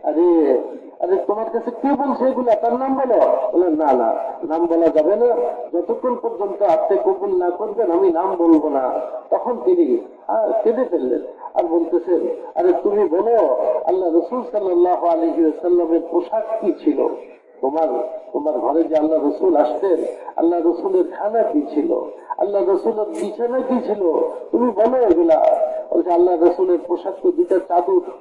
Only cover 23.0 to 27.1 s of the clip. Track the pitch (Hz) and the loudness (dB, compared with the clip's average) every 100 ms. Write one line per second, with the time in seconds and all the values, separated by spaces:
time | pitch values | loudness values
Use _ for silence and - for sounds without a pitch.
23 | 214 - 202 214 240 254 247 247 - 208 | -4 -4 -8 -4 -2 -2 -2 -2 -2 0
24 | 180 151 - - - - 247 196 226 254 | 0 0 -2 -6 -4 0 0 2 2 4
25 | 226 170 349 - - - - - - - | 2 4 4 4 4 2 0 -4 -4 -2
26 | 170 170 180 175 175 180 185 170 - 175 | 0 2 2 4 2 2 0 0 -2 -6
27 | 196 | -4